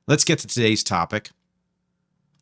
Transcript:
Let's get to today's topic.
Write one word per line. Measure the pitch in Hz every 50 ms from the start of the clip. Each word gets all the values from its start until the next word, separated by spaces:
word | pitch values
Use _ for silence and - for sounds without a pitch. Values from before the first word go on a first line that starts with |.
| _
Let's | - 147 147 -
get | - 160 135
to | -
today's | 101 - 123 117 107 110 101 -
topic. | - 101 87 85 - - 104 - - - _ _ _ _ _ _ _ _ _ _ _ _ _ _ _ _ _ _ _ _ _